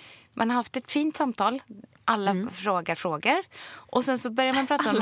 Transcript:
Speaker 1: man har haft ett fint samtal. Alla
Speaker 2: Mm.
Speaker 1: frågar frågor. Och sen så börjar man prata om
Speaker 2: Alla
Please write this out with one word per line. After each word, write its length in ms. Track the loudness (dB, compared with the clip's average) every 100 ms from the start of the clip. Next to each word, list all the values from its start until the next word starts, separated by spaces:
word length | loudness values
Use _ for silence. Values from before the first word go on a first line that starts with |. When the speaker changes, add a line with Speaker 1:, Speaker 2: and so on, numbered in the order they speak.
| -20 -20 _
Speaker 1:
man 160 | -2 0
har 60 | 0
haft 180 | -2 -6
ett 140 | -2
fint 260 | 0 0 0
samtal. 440 | -2 2 0 0 -8 -20 -20 -6 -2
Alla 220 | 2 2
Speaker 2:
Mm. 180 | 0 -2
Speaker 1:
frågar 460 | -4 0 0 0 -2
frågor. 400 | -2 0 2 2 0 -14 -18
Och 340 | -18 -2 0
sen 160 | 2 -2
så 100 | -2
börjar 240 | 0 2
man 140 | 2 2
prata 160 | 0
om 60 | 2
Speaker 2:
Alla 100 | 2